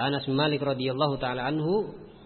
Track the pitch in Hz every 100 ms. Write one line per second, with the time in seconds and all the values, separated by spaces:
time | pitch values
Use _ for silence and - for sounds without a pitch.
0 | 131 143 139 135 151 143 139 127 131 131
1 | 147 135 127 127 127 156 156 208 190 -
2 | - -